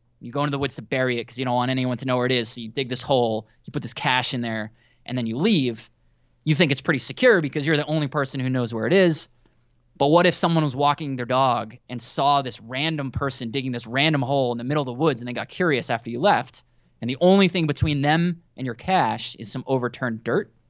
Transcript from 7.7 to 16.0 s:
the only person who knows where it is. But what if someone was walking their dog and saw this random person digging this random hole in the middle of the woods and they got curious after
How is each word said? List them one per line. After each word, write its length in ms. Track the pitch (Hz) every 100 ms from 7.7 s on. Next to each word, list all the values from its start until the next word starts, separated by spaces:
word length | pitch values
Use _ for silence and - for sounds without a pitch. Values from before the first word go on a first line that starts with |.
| 147
the 80 | 147
only 220 | 156 139
person 320 | 151 135 139
who 100 | 131
knows 240 | 127 117
where 120 | 113 113
it 80 |
is. 360 | 190 180 151 - _ _ _ _ _ _ -
But 120 | 143
what 180 | 170 180
if 80 |
someone 300 | - 175 165
was 120 | 147 131
walking 400 | 143 143 147 127
their 100 | 120
dog 520 | 127 131 117 110 123 -
and 140 | 120
saw 400 | - - 143 139
this 180 | 127 -
random 520 | 113 131 156 151 135
person 400 | - 139 - 117
digging 200 | 135 131
this 140 | 120 113
random 360 | 131 156 143
hole 280 | 127 139 123
in 60 | 120
the 60 |
middle 180 | 123 151
of 60 | 127
the 60 |
woods 280 | 123 156 113
and 60 | 120
they 60 |
got 160 | 120 -
curious 400 | - 175 127 -
after 200 | 117